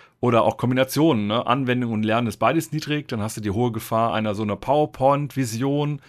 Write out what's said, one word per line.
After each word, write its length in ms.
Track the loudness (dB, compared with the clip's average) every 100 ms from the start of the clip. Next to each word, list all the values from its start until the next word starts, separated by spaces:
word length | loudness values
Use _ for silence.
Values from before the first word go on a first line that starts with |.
| -20 _
Oder 220 | 2 4
auch 140 | 4 2
Kombinationen, 680 | 0 0 0 2 2 2 0
ne? 180 | 0 0
Anwendung 480 | 0 0 0 0
und 100 | 0
Lernen 240 | 2 2 0
ist 100 | 0
beides 340 | 2 2 -2
niedrig, 360 | -4 -4 -4 -4
dann 140 | -4
hast 160 | -6 -4
du 40 |
die 100 | -2
hohe 200 | 0 0
Gefahr 420 | -2 -2 0 0
einer 200 | 0 -2
so 80 | -2
einer 140 | -4 -4
PowerPoint-Vision 1400 | 0 0 0 2 2 2 -2 -4 -4 -2 -2 0 -2 -4